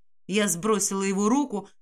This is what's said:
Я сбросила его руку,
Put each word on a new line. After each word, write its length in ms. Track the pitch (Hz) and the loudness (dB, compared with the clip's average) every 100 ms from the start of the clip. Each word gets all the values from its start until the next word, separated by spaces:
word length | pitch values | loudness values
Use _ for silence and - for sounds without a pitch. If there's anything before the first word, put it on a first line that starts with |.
| - - - | -20 -20 -4
Я 220 | 196 202 | 0 0
сбросила 540 | 170 214 208 - 196 | 0 0 0 0 -2
его 260 | 196 196 208 | -2 0 2
руку, 400 | 269 277 202 - - | 2 0 -6 -10 -16